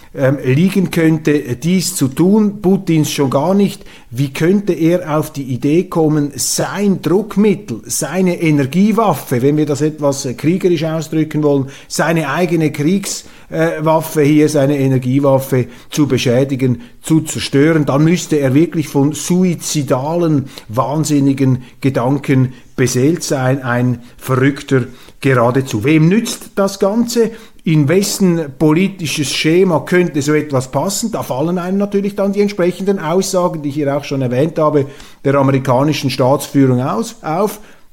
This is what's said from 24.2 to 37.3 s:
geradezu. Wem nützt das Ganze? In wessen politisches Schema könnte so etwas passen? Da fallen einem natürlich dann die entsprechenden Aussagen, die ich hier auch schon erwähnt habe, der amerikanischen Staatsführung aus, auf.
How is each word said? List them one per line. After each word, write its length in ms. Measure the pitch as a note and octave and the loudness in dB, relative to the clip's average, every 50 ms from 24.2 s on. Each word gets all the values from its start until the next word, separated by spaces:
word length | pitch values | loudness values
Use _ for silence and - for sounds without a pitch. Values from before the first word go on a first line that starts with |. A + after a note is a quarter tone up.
| - - C3 B2+ C3 C#3+ C#3+ - - - C3+ C3 A#2+ - - - - - - - | -4 -2 0 2 2 2 0 -2 -2 0 0 0 0 -2 -8 -16 -20 -20 -16 -4
geradezu. 640 | - C3+ C3 B2 A#2 B2 B2 C3+ C3+ - - G#2 G#2 | 0 0 2 4 2 2 2 0 -2 -2 -4 -2 0
Wem 240 | C#3+ D#3+ D#3 D#3 | 2 4 4 4
nützt 440 | E3+ G3 A#3 A#3+ - - - - - - | 4 4 2 0 -2 -8 -12 -14 -8 -4
das 240 | G3+ G3 F#3+ G3 - | -2 -2 -2 0 -2
Ganze? 500 | G3+ G3 G#3 A#3 A#3 A#3 - A#3 A3+ - G#3 - - - - - - | -2 0 0 0 -2 0 0 0 0 0 -2 -8 -18 -20 -20 -8 -2
In 240 | - D#3 D3+ D3 C3+ | 0 2 2 2 4
wessen 500 | F3 G3 G3 - - - G3 F3+ E3+ E3 D#3 C#3 - | 2 2 0 0 0 0 2 2 2 0 -4 -6 -4
politisches 760 | - D#3+ D3+ D#3 E3+ F#3+ F#3+ G3 - E3 C3+ - D#3+ C#3 - - | 0 2 2 4 2 2 0 -2 -6 -8 -6 -4 -4 -4 -4 -4
Schema 480 | - - D#3 E3 F3+ G3 F#3 G#3 F#3+ | -2 0 2 4 4 4 4 2 0
könnte 400 | - - F3+ F3+ F3 D#3+ C#3+ D3 | 0 0 2 2 2 2 0 -2
so 120 | C3+ D3 D3+ | 0 0 0
etwas 380 | D3+ D3+ D3+ C3+ B2+ C3 - | 0 0 0 -2 -4 -4 -2
passen? 400 | - C#3 D#3 G3 G3 - A#3 G#3 | -4 -4 -2 -2 -4 -4 -4 -4
Da 120 | - C3+ A#2+ | -4 -6 -6
fallen 340 | - C3 B2+ D#3 E3+ F3+ | -6 -4 -4 -2 -2 -2
einem 200 | F#3+ F3 F#3 F#3+ | -4 -4 -2 -2
natürlich 380 | G3+ G3+ G3+ G3+ G3+ G3 G3+ G3+ | -2 -2 0 -2 -2 -2 -2 -2
dann 160 | - G3 G3 | -2 -2 0
die 80 | G3 G3+ | 0 0
entsprechenden 600 | G3+ G3+ G3+ - F3 F3+ F3+ - F#3+ G3+ G3+ F#3 | 0 0 0 0 0 0 -2 -2 -2 -2 -2 -2
Aussagen, 640 | D#3 D3+ E3+ F#3+ F#3+ - F#3+ F3+ F3 F3 E3 D#3 | -2 0 0 0 0 0 0 0 0 0 -2 -4
die 80 | D3 C#3+ | -6 -6
ich 60 | C3 | -4
hier 200 | D3+ C#3+ C#3 C#3 | -2 -2 -2 -2
auch 100 | D3 C#3 | -2 -4
schon 160 | - C#3+ C3+ | -4 -4 -2
erwähnt 360 | C3 A#2+ B2 B2+ D3+ E3 - | -2 0 0 0 0 0 0
habe, 280 | E3+ D#3 D3+ C#3+ C#3+ C3+ C3+ - - - - - - - | 0 0 2 2 2 0 -2 -6 -16 -20 -20 -20 -4 -2
der 100 | C#3 C3+ | 0 2
amerikanischen 760 | C#3+ C3+ C3+ C#3 C3+ C3 C3+ B2 B2+ C#3+ D#3 C#3 - D3 C3 | 2 2 2 2 0 0 2 2 2 2 0 0 -2 -2 -4
Staatsführung 720 | - - B2+ B2+ C#3 C#3 - - - C#3+ C3+ B2+ B2 B2 | -2 0 2 2 2 0 -2 -2 2 2 4 4 4 2
aus, 360 | B2+ D3+ F#3+ A3+ A3 - - - | 0 -2 -4 -4 -6 -6 -10 -10
auf. 380 | - D3+ | -8 -6